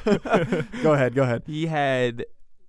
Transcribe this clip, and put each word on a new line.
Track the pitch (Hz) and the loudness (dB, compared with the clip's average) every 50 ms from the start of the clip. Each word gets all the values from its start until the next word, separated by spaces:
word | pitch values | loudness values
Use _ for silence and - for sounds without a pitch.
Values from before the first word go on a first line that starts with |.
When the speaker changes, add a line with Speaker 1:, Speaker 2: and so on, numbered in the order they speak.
| - | 2
Speaker 1:
<laughs> | 220 202 190 - 247 226 196 165 131 170 160 143 - - - 156 | 2 2 2 2 0 0 0 0 0 -2 -4 -4 -6 -6 0 2
Go | 160 151 | 4 4
ahead. | 139 131 123 117 | 4 2 2 2
Go | 135 135 | 2 2
ahead. | 123 120 113 - | 2 0 -2 -4
Speaker 2:
He | - 151 156 160 | -6 -6 -4 -4
had | 165 160 151 143 135 131 127 127 120 117 117 - - - - - - - - - | -2 -2 0 0 0 2 2 0 0 -2 -4 -8 -10 -12 -18 -20 -20 -20 -20 -20